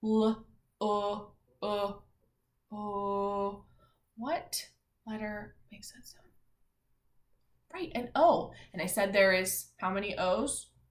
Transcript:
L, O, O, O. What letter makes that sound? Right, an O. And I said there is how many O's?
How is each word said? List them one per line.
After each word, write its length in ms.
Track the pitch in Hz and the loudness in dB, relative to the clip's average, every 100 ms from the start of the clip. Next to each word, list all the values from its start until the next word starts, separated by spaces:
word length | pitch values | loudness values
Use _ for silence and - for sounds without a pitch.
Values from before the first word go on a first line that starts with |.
L, 420 | 220 220 220 220 - - _ _ | 4 4 4 2 -6 -20 _ _
O, 500 | 214 208 202 208 208 - _ _ | -2 0 0 -4 -8 -20 _ _
O, 400 | 104 104 101 - - _ _ _ _ _ _ | -4 -2 -2 -6 -16 _ _ _ _ _ _
O. 920 | 208 208 202 202 202 202 202 202 202 - - _ _ _ - | -10 -6 -4 -2 -2 -2 -2 -4 -6 -16 -20 _ _ _ -12
What 500 | 240 330 - - - _ _ _ - | -4 -4 -4 -8 -10 _ _ _ -12
letter 500 | 220 214 208 208 - _ | -8 -6 -8 -10 -16 _
makes 200 | 208 - | -20 -20
that 140 | - - | -20 -20
sound? 200 | - - _ _ _ _ _ _ _ _ _ _ _ _ _ _ | -20 -20 _ _ _ _ _ _ _ _ _ _ _ _ _ _
Right, 180 | 359 339 - | -8 -6 -4
an 140 | 240 - | -4 4
O. 360 | 330 220 - - - | 6 6 2 -10 -16
And 80 | 180 | -6
I 40 | 170 | -4
said 280 | - 196 | 0 2
there 200 | 202 190 | 6 6
is 380 | 185 185 - - _ | 6 2 -4 -6 _
how 140 | 185 | -4
many 260 | 196 208 - | -2 -4 -2
O's? 540 | 185 190 254 - - _ _ | 2 2 0 -4 -8 _ _